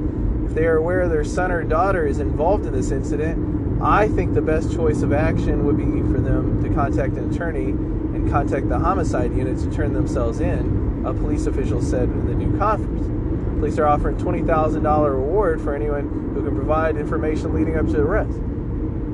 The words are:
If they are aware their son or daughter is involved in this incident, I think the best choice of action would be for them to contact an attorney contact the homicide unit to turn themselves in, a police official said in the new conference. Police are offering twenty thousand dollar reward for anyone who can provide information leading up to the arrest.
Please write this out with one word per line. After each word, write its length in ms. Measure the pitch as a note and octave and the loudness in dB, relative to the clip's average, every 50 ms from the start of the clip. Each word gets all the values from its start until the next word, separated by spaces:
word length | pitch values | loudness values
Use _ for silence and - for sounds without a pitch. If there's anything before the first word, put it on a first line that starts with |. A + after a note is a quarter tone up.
| - - - - - - - - - | -2 -4 -2 -2 -2 -2 0 0 -2
If 100 | - - | -2 0
they 120 | D#3 D#3+ | 0 2
are 100 | E3 D#3+ | 2 2
aware 320 | D#3 D#3+ E3+ F3+ F#3 F3+ F3 | 2 2 0 0 0 0 0
their 160 | D#3+ D3+ - | 0 0 -2
son 260 | - - F#3 F3+ F3+ | -2 -2 -2 -2 0
or 140 | F3 E3+ D#3 | -2 -2 0
daughter 420 | - D#3 D#3+ F#3 G3 F3+ F3 D#3 | 0 0 2 2 2 2 0 0
is 140 | C#3 - D3 | 0 0 0
involved 460 | C#3+ - B2+ C3+ D3+ F3 G3+ G#3 - | 0 -2 0 0 2 2 2 0 0
in 60 | - | -2
this 180 | - - - - | -2 -2 0 0
incident, 920 | C#3 C3+ - D3+ D#3 C#3+ D#3 D#3 D#3 D3+ D3+ - - - - - - - | -2 -2 -2 -2 -2 -2 -2 -2 -2 -2 -2 -2 -2 -2 -2 -2 0 0
I 260 | - D3 E3 G3 G#3+ G#3+ | 2 4 4 4 4 4
think 260 | - F3 F3 F3 - | 2 0 0 2 0
the 80 | - | 0
best 300 | - D#3 D#3 D#3 D3+ - - | 2 2 0 0 0 0 -2
choice 260 | - E3 D#3+ - - | 0 2 2 2 2
of 140 | - - C#3+ | 2 2 2
action 500 | D3 D#3+ D#3+ D#3+ D#3 D#3 D#3 D3+ D3+ C#3+ | 2 2 2 2 2 0 2 2 2 2
would 140 | C#3+ C3+ C3+ | 2 2 2
be 240 | - - D3 D3 - D#3 | 2 0 0 0 2 2
for 80 | - - | 2 2
them 420 | - - - - - - - - | 2 2 2 2 2 2 0 0
to 60 | - A2+ - | 0 0 2
contact 400 | D#3 C#3 C#3 - D3+ C#3 B2+ - | 2 2 2 2 0 0 0 -2
an 160 | C3 C3 - | -2 -2 -2
attorney 400 | - - E3+ E3 D#3+ E3 D#3 - - - - - - - - - - A#2+ - - | -2 -2 -2 -2 -2 -2 -2 -2 -2 -2 -2 -2 -2 -2 -2 -2 -2 0 0 0
contact 380 | C#3+ C#3+ C#3 - D#3 C#3 C3+ - | 0 0 0 0 -2 -2 0 0
the 100 | B2 B2 | 0 0
homicide 580 | D3+ E3+ G3 F#3 D#3+ - - B2+ B2 A#2 - | 0 0 0 0 0 0 0 0 0 0 0
unit 220 | - - - - - | -2 -2 -2 -2 -2
to 120 | - - | -2 -2
turn 220 | - - D3+ C#3+ | -2 0 -2 0
themselves 480 | - - - - - B2+ A#2+ A#2 A#2 - | 0 0 0 0 0 0 0 0 0 0
in, 640 | D3+ C3+ - - C3+ - - - - - - - - | 0 0 0 0 0 0 0 0 0 -2 -2 -2 -2
a 60 | B2+ | -2
police 340 | B2+ - - D3 D3+ D3+ - | -2 -2 0 0 0 0 0
official 340 | D3 - - - - - - | 0 0 0 0 0 0 0
said 280 | - - - B2+ B2 - | 0 0 0 0 0 0
in 180 | - - - | 0 0 -2
the 80 | - - | 0 0
new 220 | - - - - - | 0 0 0 0 2
conference. 480 | - G#3+ G#3+ G3+ - - - - - - - - - - - - - - - - | 2 0 0 0 -2 -4 -2 -2 -2 -2 -2 -2 -2 -2 -2 -2 -2 -2 -2 0
Police 200 | D3 C#3+ - - | 0 0 0 2
are 80 | D3+ | 4
offering 320 | D3 D3 D3+ E3+ D#3 C#3 - | 4 4 4 2 0 -2 -2
twenty 240 | - F3+ E3+ - | -2 -2 0 0
thousand 400 | E3 D#3+ E3 D#3 D#3+ D#3 D#3 D#3 | 0 2 2 2 2 2 0 0
dollar 320 | D#3 D3+ D3+ D3+ D3+ C#3+ C3+ | 2 2 4 4 4 2 2
reward 440 | C3 C3 D3 F3+ G#3+ G3+ E3 D#3 D3+ | 0 0 0 2 2 2 2 0 0
for 140 | D3+ D3+ C#3+ | -2 -4 -2
anyone 580 | C#3+ D3 D3 C#3+ C#3+ - - - - - - - | -2 -2 -2 -2 -2 -2 -4 -4 -4 -4 -4 -4
who 80 | - - | -2 -2
can 100 | D3 - | -2 -2
provide 420 | - - D3 D3+ D#3 D#3+ D#3+ D#3 | -2 0 0 2 2 2 0 0
information 580 | D#3 D3 D3+ E3 D3+ C#3+ D#3 D#3 D3+ D#3+ E3 - | -2 -2 -2 -2 0 0 0 0 0 -2 0 0
leading 220 | - D#3 - - | 0 2 2 2
up 100 | D#3 D3+ | 0 0
to 60 | - | 2
the 100 | D#3 D3+ | 2 2
arrest. 360 | C#3+ - G#3 G#3 - - - - - - - - - - - - - - - - - - | 2 2 2 0 0 0 -2 -4 -4 -4 -4 -4 -4 -4 -4 -2 -2 -2 -4 -4 -4 -4